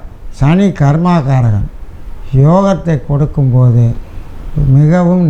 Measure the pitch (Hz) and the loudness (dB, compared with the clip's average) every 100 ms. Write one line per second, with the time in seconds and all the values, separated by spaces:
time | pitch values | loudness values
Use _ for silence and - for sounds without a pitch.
0 | - - - - 135 180 202 - 143 151 | -10 -14 -12 -2 0 2 2 2 0 2
1 | 175 175 131 131 117 104 - - - - | 2 0 0 0 0 0 -4 -8 -14 -14
2 | - - - 135 147 185 196 175 160 151 | -14 -12 -2 2 4 4 2 0 -2 -4
3 | - 143 147 - 135 123 127 120 117 117 | -2 -2 -2 0 0 2 4 4 2 -2
4 | - - - - - 156 143 135 151 180 | -8 -12 -12 -12 -8 -2 2 4 4 2
5 | 175 180 | 2 2